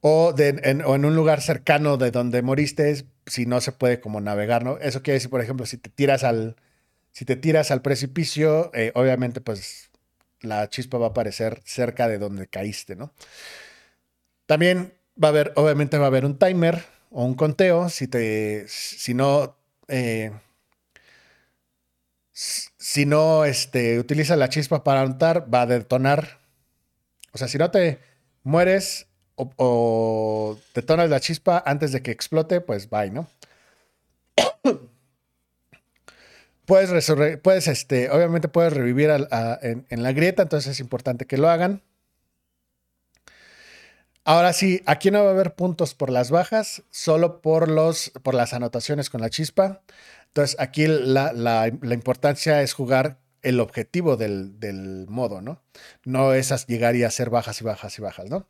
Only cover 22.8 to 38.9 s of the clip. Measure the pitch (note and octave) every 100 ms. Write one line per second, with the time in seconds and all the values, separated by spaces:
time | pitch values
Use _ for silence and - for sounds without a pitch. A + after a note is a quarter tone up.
22.8 | - D3 C#3+ D3+ D#3+ D#3+ D3+ C3 - B2+
23.8 | A#2 A#2 A#2+ D3 D3 E3 C3 D3+ C#3+ D3+
24.8 | C#3+ C3+ C3+ C3 E3 E3 E3 B2 A#2+ B2
25.8 | G#2+ B2+ C3 C#3+ D3 - _ _ _ _
26.8 | _ _ _ _ - G#2+ B2+ C#3 E3+ G3
27.8 | F3 C3+ _ _ _ _ C3+ D#3+ F3+ F#3+
28.8 | F#3 - - _ _ - C3 - B2+ A#2+
29.8 | A#2 A2+ A2+ A2 A2 A2 G#2+ G#2+ _ -
30.8 | A#2+ D#3+ E3+ C#3 - E3 - E3+ - C#3+
31.8 | D3+ C3 B2+ A2+ - D#3+ D#3 F3 F3 G#2
32.8 | G2+ G#2+ G2+ A2 E3 _ - _ _ _
33.8 | _ _ _ _ _ - - - C4+ -
34.8 | - _ _ _ _ _ _ _ _ _
35.8 | _ _ - _ _ _ _ _ - F#3+
36.8 | F#3+ F3 - D3+ D3 D3+ - F#3+ E3 C3
37.8 | - C3 B2 D3+ E3+ E3+ D#3 E3+ E3+ D3
38.8 | A#2+